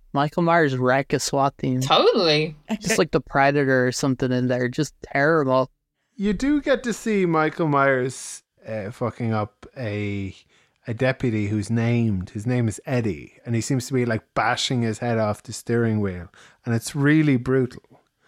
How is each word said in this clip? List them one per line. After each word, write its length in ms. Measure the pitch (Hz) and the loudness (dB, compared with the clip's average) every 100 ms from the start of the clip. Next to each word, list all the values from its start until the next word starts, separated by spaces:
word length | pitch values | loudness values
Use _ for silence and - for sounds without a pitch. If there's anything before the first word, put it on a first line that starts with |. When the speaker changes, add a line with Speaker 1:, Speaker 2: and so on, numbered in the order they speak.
| _ | _
Speaker 1:
Michael 320 | 139 147 - | -2 -2 0
Myers 320 | 170 170 151 131 | 2 4 2 2
wreck 360 | 127 135 139 | 2 0 0
a 60 | 143 | -2
swat 400 | - 139 139 - | -2 0 0 -2
team. 220 | 143 127 | -4 -2
Speaker 2:
Totally. 760 | 131 190 381 403 170 151 160 156 - 214 | 2 4 4 4 2 2 -2 -8 -8 -6
Speaker 1:
Just 180 | 185 214 | 0 0
like 120 | 180 | 2
the 100 | 147 | 0
Predator 680 | - 143 139 143 135 131 127 | 0 2 2 2 2 2 2
or 20 | |
something 380 | 123 143 127 131 | 0 -2 0 0
in 160 | 127 123 | 0 0
there. 220 | 127 123 | 0 -2
Just 260 | 127 147 - | -2 -4 -6
terrible. 680 | - 139 143 165 131 131 127 _ _ _ _ - | -6 0 2 2 2 2 0 _ _ _ _ -4
Speaker 3:
You 120 | 196 | -2
do 280 | 185 269 294 | 0 0 0
get 220 | 294 262 | 2 0
to 100 | 254 | 0
see 340 | 190 226 202 180 | -4 0 2 2
Michael 420 | 160 156 - 160 | 2 0 0 0
Myers, 760 | 139 139 131 131 - - - _ _ - | 4 4 2 0 -6 -14 -18 _ _ -10
uh, 240 | 110 101 | -8 -8
fucking 420 | - 120 - 117 | -4 -6 -4 -2
up 340 | 110 104 _ - 139 | -2 -2 _ -18 -10
a, 580 | 113 101 104 101 98 - _ _ _ _ - | -6 -4 -4 -4 -6 -10 _ _ _ _ -10
a 40 | |
deputy 540 | 113 127 131 127 110 101 | -2 -2 0 -2 0 0
who's 240 | 107 95 | -2 0
named. 600 | 117 117 120 113 95 90 | 0 2 2 2 -2 -4
His 140 | 107 | -6
name 220 | 107 123 113 | -2 0 -2
is 140 | - - | -4 -4
Eddie, 480 | 127 113 76 - - - | -2 -2 -6 -10 -16 -4
and 80 | |
he 60 | 117 | -4
seems 260 | - 135 - | -2 -2 -2
to 80 | |
be, 100 | 131 | -2
like, 200 | 120 110 - | 0 -2 -4
bashing 480 | - 113 120 - 127 | -2 0 0 -2 0
his 160 | 117 104 | -2 -2
head 200 | 120 113 | -2 0
off 260 | 107 104 | 0 -4
the 80 | - | -10
steering 480 | 107 - 117 117 107 | -12 -2 0 2 0
wheel, 280 | 101 90 85 - - _ - | -2 -6 -12 -20 -20 _ -4
and 80 | |
it's 220 | 117 - 151 | -4 -2 0
really 400 | 139 156 151 127 | 4 4 4 2
brutal. 640 | 123 131 120 - - - _ _ | 2 0 0 -6 -20 -20 _ _